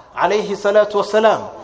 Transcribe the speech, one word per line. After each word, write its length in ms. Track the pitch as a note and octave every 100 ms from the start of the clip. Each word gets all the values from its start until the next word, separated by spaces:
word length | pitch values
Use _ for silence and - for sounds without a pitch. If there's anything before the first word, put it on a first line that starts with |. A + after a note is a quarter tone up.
| - A#2+
عليه 360 | E3+ G#3+ G3
الصلاة 360 | G3 G3+ G#3 G#3
والسلام 460 | G3+ F#3 G#3+ A3 D3+ - -